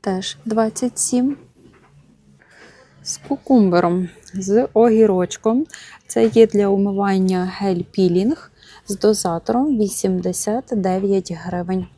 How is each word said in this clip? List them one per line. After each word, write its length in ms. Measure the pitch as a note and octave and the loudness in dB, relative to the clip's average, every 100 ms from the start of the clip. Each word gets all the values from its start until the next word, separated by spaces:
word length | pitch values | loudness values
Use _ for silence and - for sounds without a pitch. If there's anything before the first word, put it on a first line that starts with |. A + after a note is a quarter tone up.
теж 360 | - F#3 F#3+ - A3+ | -4 -6 -6 -10 -4
двадцять 540 | A3 A3 A3 B3 - | -2 -2 -2 -6 -4
сім. 380 | - B3 B3+ C#4+ - _ - _ _ _ _ _ _ _ _ _ - - _ _ | -2 0 0 -4 -14 _ -20 _ _ _ _ _ _ _ _ _ -20 -20 _ _
З 140 | - - | -12 -12
кукумбером, 920 | - C#4 - C4 G3 F3 F3 F3+ F3 - - | -8 -8 2 4 4 4 2 -2 -4 -10 -14
з 340 | F#3 F#3+ G#3+ C4 | -10 0 0 2
огірочком. 920 | A3 A#3 A3 A3 F#3 F3+ - A3 A#3+ D#4 - - - _ | 2 4 6 4 4 -2 -2 -2 0 -2 -10 -20 -20 _
Це 180 | - A3+ | 0 2
є 220 | A3+ A3 | 6 4
для 200 | G#3 G3+ | 4 2
умивання 840 | G3 G3+ G3 G3 F#3+ F#3 F#3 F#3 - | 2 0 -2 0 0 0 0 -4 -4
гель-пілінг 880 | G3+ F3 F3+ - F#3 F3 G#3 D#4+ - _ - - - | -4 -4 -4 0 2 2 0 -2 -8 _ -20 -20 -12
з 120 | G3 | -2
дозатором 760 | G#3 G#3+ F#3 E3 - A#3 D4 B3 | 0 0 -2 -4 -2 -2 0 0
вісімдесят 880 | G3+ - G3 F#3 F3+ F3+ - A3 - | -2 -2 -2 -2 -4 -6 -4 -6 -4
дев'ять 600 | A3 F#3 F#3 G3 G3 F3+ | -4 -2 -2 0 -2 -4
гривень. 560 | E3 F#3 F3+ F3 F#3 F3+ | -12 -8 -8 -4 -6 -6